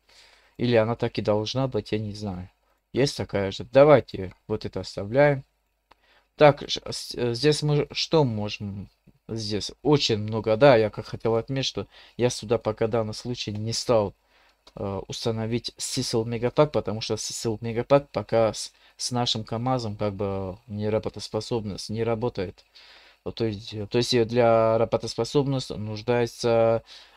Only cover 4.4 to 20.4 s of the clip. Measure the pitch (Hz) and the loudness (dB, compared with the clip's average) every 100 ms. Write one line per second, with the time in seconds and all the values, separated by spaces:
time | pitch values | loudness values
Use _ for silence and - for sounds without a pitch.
4.4 | - 107 104 98 92 - 101 127 147 135 | -8 -6 -6 -8 -10 -10 -2 2 2 2
5.4 | - _ _ _ _ _ _ _ _ - | -6 _ _ _ _ _ _ _ _ 6
6.4 | 151 - - - - - - - 120 117 | 6 6 -4 -8 -8 -12 -10 -4 -4 2
7.4 | 143 147 147 147 - - - 165 135 110 | 2 2 2 0 0 -4 0 2 2 0
8.4 | 104 - 104 101 98 _ _ _ - 113 | -6 -6 -8 -10 -14 _ _ _ -10 -8
9.4 | 104 104 - - 135 147 - 107 107 110 | -4 -4 -4 -4 2 2 2 0 -2 -4
10.4 | 104 110 143 117 107 - - - 117 113 | 0 6 6 6 4 -2 -12 -6 0 0
11.4 | - 135 127 - 95 - - - 120 - | -2 -6 -4 -6 -10 -16 -20 -2 -2 -2
12.4 | 107 117 - 104 113 117 107 107 120 123 | -2 0 0 -2 0 0 -2 -6 -8 -8
13.4 | - 104 110 113 - 117 101 - _ _ | -8 -6 -6 -6 2 2 2 -6 _ _
14.4 | _ _ _ - 101 98 - - 120 110 | _ _ _ -10 -6 -6 -8 -6 -4 -2
15.4 | 110 117 - - - - 123 120 113 117 | -2 -4 -6 -10 -8 -6 -2 -2 -2 -4
16.4 | 123 - 147 110 - 107 - 110 - - | -2 2 2 2 -2 -6 -6 -6 -6 -6
17.4 | 117 104 117 113 123 139 143 - 104 113 | -4 -4 -4 -6 4 4 4 -6 0 2
18.4 | 110 95 - _ _ _ - 123 120 113 | 2 0 -12 _ _ _ -6 -2 -2 -4
19.4 | 107 113 123 127 113 104 104 98 101 98 | -4 -4 0 0 -2 -2 -4 -2 -4 -2